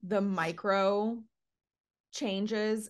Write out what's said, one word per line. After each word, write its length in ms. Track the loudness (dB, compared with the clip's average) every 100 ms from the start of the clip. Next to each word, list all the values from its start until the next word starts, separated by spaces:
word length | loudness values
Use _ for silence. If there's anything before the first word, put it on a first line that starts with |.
the 180 | -2 0
micro 960 | 2 0 -2 -2 2 4 4 2 0 -4 -10 _ _ _ _ _ _ _ _
changes 800 | -6 -4 -2 -2 0 0 -2 -4